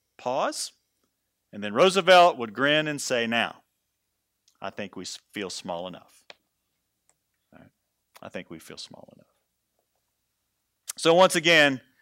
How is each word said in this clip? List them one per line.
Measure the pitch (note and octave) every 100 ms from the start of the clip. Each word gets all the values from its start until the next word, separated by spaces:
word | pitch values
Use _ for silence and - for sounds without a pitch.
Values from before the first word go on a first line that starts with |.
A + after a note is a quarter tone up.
| _ _
pause, | B2 C#3 A#3+ D#4 - - _ _ _ _ _ _ _
and | G#2
then | G#2
Roosevelt | A2 F#3+ F#3+ F3 F3+ F3 B2+
would | A#2
grin | - C#3 D3+ D#3
and | C#3+
say, | - B2 A#2
"Now, | A#2 F#2 - _ _ _ _ _ _ _ _ _ _
I | G2
think | - G2 G2
we |
s-, | F2+ - _
feel | G#2+ F#2+
small | - F#2 E2+ F#2
enough. | F2+ - _ _ - _ _ _ _ _ _ _ _ _ _ _
All | _
right? | - _ _ _ _ -
I | -
think | F#2+ F2
we | E2
feel | - D#2
small | - - - _
enough." | _ _ _ _ _ _ _ _ _ _ _ _ _ _ _ _ - -
So | D#3+
once | E3+ F#3 F3
again, | D#3+ D#3+ D3 C3 - _